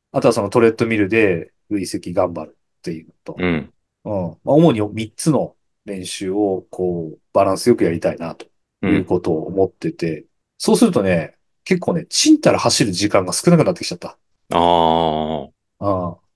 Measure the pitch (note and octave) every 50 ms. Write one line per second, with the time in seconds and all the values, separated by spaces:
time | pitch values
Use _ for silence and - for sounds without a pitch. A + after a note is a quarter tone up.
0 | _ _ - C#3 B2+ C3 A#2 A#2 G2+ G2 - B2 A#2 A2+ A2 - A#2+ A2+ A2+ G#2
1 | G2+ F#2 G#2+ A2+ G#2+ G2 F2+ E2 - - _ _ _ - G#2 G2+ F#2 E2+ - -
2 | - - F2 G2 F2+ F2 E2+ E2 D#2 - _ _ _ _ _ _ - F2+ E2+ D#2+
3 | D#2+ _ _ _ _ - - - F2+ F2+ E2+ D2+ C2+ - _ _ _ _ _ _
4 | - A#2 G#2+ G2 F2+ E2+ D#2+ _ - - C3+ D3+ E3+ E3 B2+ A2 G#2+ G#2 G#2 A2
5 | A2 G#2+ _ - - E3 D3 A#2 F2 - _ _ _ _ _ _ - G#2 G2+ F#2+
6 | F#2 F#2 - - G2+ F#2 F#2+ G#2 G#2+ G2 F#2+ F#2 F2+ _ - - F#2 F2+ F2 E2+
7 | E2 D#2+ D2+ - _ _ - G#2 G2 G2 F#2+ F2+ - A#2+ A#2+ - G2+ E2+ E2+ E2+
8 | - F#2 - - E2 D#2+ - - - _ _ _ _ _ _ - - F#2+ G2+ G2
9 | F2+ - - F2+ - G2 E2 D#2 E2 - F2+ F#2+ F#2+ F2+ _ _ - E2+ - -
10 | - E2 D#2 - - _ _ _ _ _ _ - - - A3 - B3 G#3+ E3+ A#2
11 | G2 F#2+ F2+ E2+ D#2 D#2 _ _ _ _ _ _ - - F#3+ F3+ - - G3 E3
12 | E3 - - - - D4+ D#4 D4+ - C#3 - - - B2 - - C3+ G#2+ F2+ F2
13 | G2+ G#2 - G#2 F#2 F2+ F2 - - F3 F3 E3 - - F2+ - - - F3+ -
14 | - E3+ - _ _ _ _ _ _ - F2 E2+ E2+ E2+ F2 E2+ E2 D#2+ E2 E2
15 | E2 D#2+ D#2 D#2 D#2 D#2 D#2 D2+ C#2 C#2 _ _ _ _ _ - G2+ G2+ G2 F#2
16 | F2+ F2 E2 - _ _ _